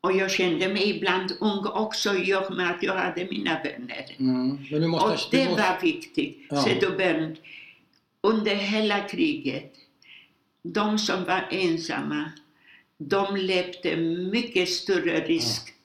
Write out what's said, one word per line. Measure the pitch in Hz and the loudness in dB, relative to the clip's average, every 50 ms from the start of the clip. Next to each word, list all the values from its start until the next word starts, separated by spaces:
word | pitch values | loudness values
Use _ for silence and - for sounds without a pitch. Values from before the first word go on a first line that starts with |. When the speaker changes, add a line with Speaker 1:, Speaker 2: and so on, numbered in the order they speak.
Speaker 1:
Och | - 185 185 | 2 2 2
jag | 190 196 185 | 4 2 2
kände | - - 185 180 165 151 185 190 202 | 2 2 2 2 2 2 0 0 2
mig | 208 190 208 185 | 2 2 2 0
ibland | 160 - 190 180 190 185 185 - - | 2 2 2 2 2 0 -2 -4 0
ung | 214 214 196 196 190 | 0 0 0 0 -2
också, | 208 - 202 214 214 - - - 208 202 | -2 -2 -2 -2 -2 -2 -2 0 0 0
i | 185 180 190 196 | 2 2 2 2
och | 190 190 190 185 | 2 0 -2 -2
med | 175 180 175 | -2 0 0
att | 180 175 - | 0 -2 -2
jag | 190 190 | -2 0
hade | 185 180 180 165 175 180 185 | 0 0 -2 -2 -4 -6 -4
mina | - 214 - 170 160 - - | -4 -4 -2 -2 -2 -2 -2
vänner. | 147 - - 123 117 - - 135 - - - | -6 -8 -8 -12 -10 -10 -12 -12 -14 -6 0
Speaker 2:
Mm, | 131 127 127 127 127 131 139 143 139 - | 0 2 2 2 0 0 -2 -4 -6 -4
men | 151 151 | 0 2
du | 160 | 2
måste, | 165 170 160 190 | 2 4 4 4
Speaker 1:
Och | 220 165 135 - - | 4 2 0 -2 2
det | - 269 262 | 2 2 4
Speaker 2:
du | 214 | 4
måste | 175 190 208 | 2 2 2
Speaker 1:
var | 185 180 - | 2 2 2
viktigt. | 190 165 151 - - - - - 139 - - - - - | 2 0 0 0 -8 -4 -2 -2 -2 -2 -6 -14 -10 -4
Speaker 2:
Ja. | 143 143 | 0 2
Speaker 1:
Så | 135 202 190 185 | 2 2 4 2
du, | 196 185 170 | 2 0 2
Bernt, | 190 190 180 160 160 160 156 160 - - - - - - - - _ _ _ _ _ _ _ _ _ | 0 2 2 2 0 -2 -4 -6 -12 -16 -20 -20 -20 -20 -20 -20 _ _ _ _ _ _ _ _ _
under | - 202 226 220 202 202 196 | 2 2 2 4 2 0 0
hela | 202 202 196 214 214 214 208 208 202 196 | 0 -2 0 0 0 2 2 0 0 -2
kriget, | - - 175 165 156 147 - - 135 120 139 - - - - _ _ _ _ _ - - - - _ _ _ _ _ _ _ _ | -4 0 0 2 2 0 -2 -4 -4 -6 -6 -10 -12 -20 -20 _ _ _ _ _ -20 -20 -20 -20 _ _ _ _ _ _ _ _
de | 175 - 208 208 214 214 208 | -4 -2 0 0 2 0 0
som | - - - 185 180 | 0 0 -2 -2 0
var | 175 180 185 185 - | 0 0 -2 0 -2
ensamma, | - 185 185 170 165 160 160 - 151 - 143 147 151 151 151 160 - - - _ _ _ _ - - - _ _ _ | -2 0 2 2 0 0 -2 -4 -4 -4 -4 -4 -4 -4 -6 -6 -10 -16 -20 _ _ _ _ -20 -20 -20 _ _ _
de | _ 156 143 196 196 196 196 202 | _ -2 0 2 2 2 2 0
löpte | 196 190 185 190 180 180 180 - - - 170 156 165 165 165 170 180 180 185 | -2 0 2 2 2 0 -2 -6 -4 -4 -2 0 0 0 0 0 -2 -2 0
mycket | 202 240 233 233 - 190 180 180 | 0 0 -2 0 0 0 0 0
större | - - - - 190 175 160 170 165 160 156 | -2 -4 0 0 0 2 2 2 0 0 0
risk | - 170 160 - - - - - - - _ _ | 2 0 0 2 -2 -4 -4 -8 -12 -20 _ _